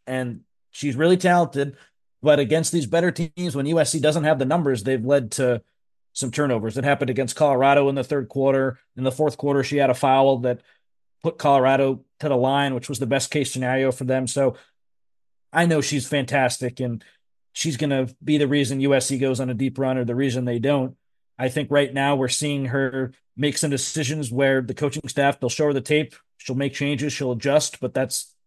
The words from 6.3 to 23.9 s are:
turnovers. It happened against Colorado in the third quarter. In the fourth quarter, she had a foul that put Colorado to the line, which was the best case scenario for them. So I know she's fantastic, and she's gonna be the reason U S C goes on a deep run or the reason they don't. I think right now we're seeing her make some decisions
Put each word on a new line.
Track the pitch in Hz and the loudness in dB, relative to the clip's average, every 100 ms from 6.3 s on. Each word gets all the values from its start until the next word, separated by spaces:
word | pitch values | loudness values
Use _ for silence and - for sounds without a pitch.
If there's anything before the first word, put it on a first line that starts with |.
turnovers. | 131 147 113 110 117 | -2 0 0 -2 -2
It | |
happened | 135 139 131 | 0 0 0
against | 123 127 - | -2 -4 0
Colorado | 151 127 135 143 139 | 2 4 4 4 4
in | |
the | 139 | 0
third | 123 143 117 | -2 -4 -4
quarter. | 139 135 135 135 127 _ - | 0 2 2 0 -4 _ -6
In | |
the | 131 | -4
fourth | 127 151 - | 0 -2 -2
quarter, | 143 139 | 0 0
she | 127 147 | 0 2
had | 139 | 2
a | |
foul | 123 135 135 135 131 | 2 4 4 4 4
that | 123 117 _ _ _ _ _ _ | 0 -4 _ _ _ _ _ _
put | 165 160 | -6 -2
Colorado | 147 139 127 135 135 127 - - | 2 4 4 4 2 -2 -8 -6
to | 156 | -2
the | 131 | 2
line, | 131 139 139 | 2 2 0
which | 127 - | -2 -6
was | 131 | -6
the | 127 | -2
best | 139 - | -2 0
case | 151 131 | -2 -2
scenario | 131 127 131 135 | -4 -2 0 0
for | 127 | 0
them. | 127 131 127 | -2 -2 -2
So | 143 135 - _ _ _ _ _ _ _ _ _ | 0 0 -2 _ _ _ _ _ _ _ _ _
I | 156 170 | 0 2
know | 156 | 2
she's | - 147 127 | 0 -4 -2
fantastic, | 147 127 143 127 - 127 - | -4 0 0 0 -2 -6 -6
and | 123 113 - _ _ _ _ | -6 -6 -12 _ _ _ _
she's | - 165 131 | -8 -6 -2
gonna | 151 135 127 - | 0 0 -2 -6
be | 147 151 | -2 0
the | 143 | 2
reason | 147 127 135 | 2 0 0
U | 139 | 2
S | 135 131 | 2 2
C | 135 | 0
goes | 135 127 | 0 0
on | 127 | -2
a | |
deep | 117 135 131 | -2 -4 -2
run | 135 131 | -2 -2
or | |
the | 120 | -2
reason | 120 139 123 | -2 -2 -2
they | 123 120 | -2 -2
don't. | 131 143 131 - _ _ _ - | 0 0 -2 -8 _ _ _ -6
I | 127 | -4
think | 151 143 | -4 0
right | 143 139 | 2 2
now | 135 139 143 | 0 0 0
we're | 127 | 0
seeing | - 147 143 131 | -2 -2 -4 -2
her | 135 135 131 131 - _ - | -2 -2 -2 -6 -8 _ -4
make | 147 - | -2 0
some | 151 | -2
decisions | 135 - | -2 -4